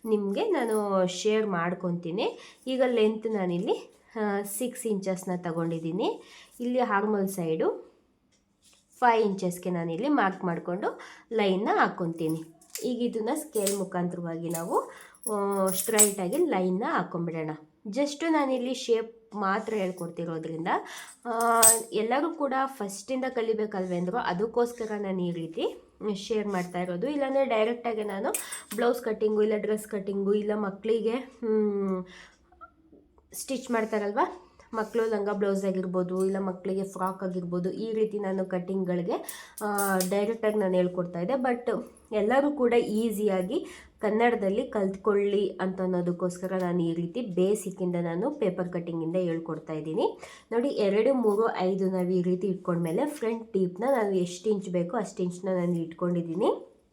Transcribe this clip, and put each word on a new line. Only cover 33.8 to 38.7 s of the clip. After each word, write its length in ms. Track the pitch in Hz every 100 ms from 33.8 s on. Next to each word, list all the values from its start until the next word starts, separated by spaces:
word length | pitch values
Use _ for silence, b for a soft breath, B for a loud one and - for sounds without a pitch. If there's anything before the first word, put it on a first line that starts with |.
| 220 220 202 214 370 - B B B
ಮಕ್ಕಳು 300 | 220 214 226
ಲಂಗ 240 | 226 208 202
ಬ್ಲೌಸ್ 320 | 196 202 196
ಆಗಿರ್ಬೋದು, 600 | 196 185 180 180 180 185 190
ಇಲ್ಲ 120 | 190
ಮಕ್ಕಳಿಗೆ 460 | 190 180 190 190
ಫ್ರಾಕ್ 400 | 190 - 185 190
ಆಗಿರ್ಬೋದು, 460 | 190 180 175 175 180
ಈ 220 | - 226
ರೀತಿ 260 | 220 214 208
ನಾನು 260 | 190 190 190
ಕಟ್ಟಿಂಗ್‌ಗಳಿಗೆ, 640 | 180 180